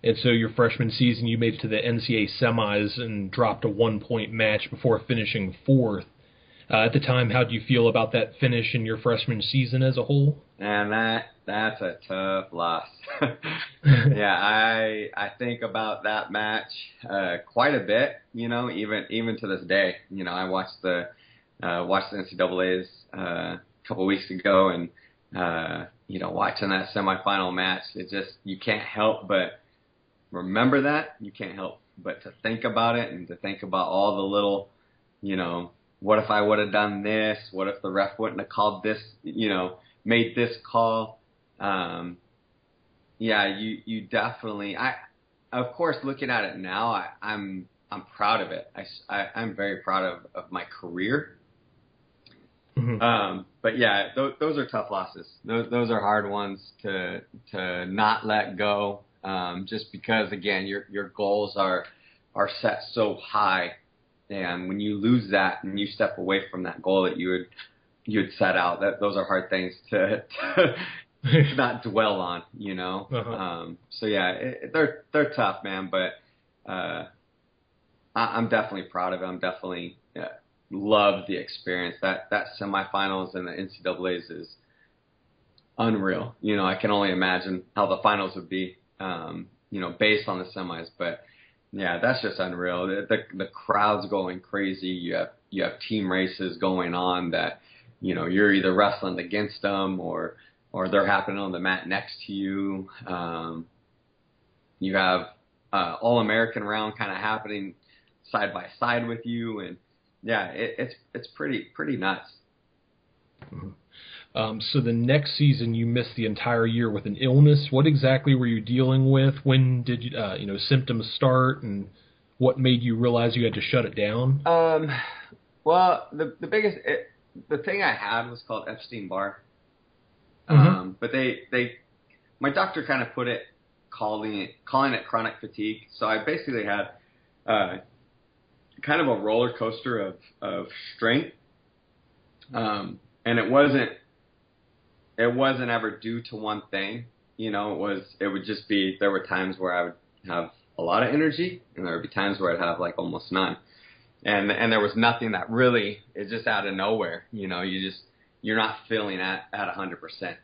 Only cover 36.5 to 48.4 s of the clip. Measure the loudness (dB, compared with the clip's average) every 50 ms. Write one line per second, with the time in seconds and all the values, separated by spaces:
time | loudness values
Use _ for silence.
36.5 | 4 4 2 2 2 2 2 2 0 -2 -2 0 0 2 2 0 -2 -4 -8 -10
37.5 | -6 -4 -4 -4 -4 -6 -8 -2 0 0 0 0 -2 -4 -6 -4 -4 -6 -10 -6
38.5 | 0 2 2 2 2 0 -2 -4 -4 -4 -8 -18 -20 _ _ -10 -4 -2 0 0
39.5 | 2 0 0 -2 -6 -10 _ _ _ _ _ 4 4 4 4 2 2 0 0 0
40.5 | -2 -8 -14 0 2 2 4 4 2 0 -2 -4 -10 _ _ _ _ _ _ _
41.5 | _ _ -2 -2 0 0 -2 -4 -6 -8 -8 -10 -12 -14 _ _ _ _ _ _
42.5 | _ _ _ _ _ _ _ _ _ _ _ _ _ _ 0 2 2 4 2 2
43.5 | 0 -4 -6 -6 -6 -8 -8 -8 -8 -8 -8 -2 -2 0 0 0 -4 -8 -10 -10
44.5 | -8 -8 -8 -8 -6 -4 -4 -4 -4 -6 -14 -20 _ _ _ _ _ _ _ _
45.5 | -4 -4 -4 -4 -4 -2 -2 -2 -2 -2 -4 -8 -6 -6 -4 -2 0 0 -2 -2
46.5 | -6 -8 -8 -6 -4 -2 0 0 0 -2 -4 -6 -12 _ -8 -6 -6 -6 -6 -8
47.5 | -8 -10 -12 -14 _ _ _ _ -12 -12 -12 _ -6 -2 2 2 2 2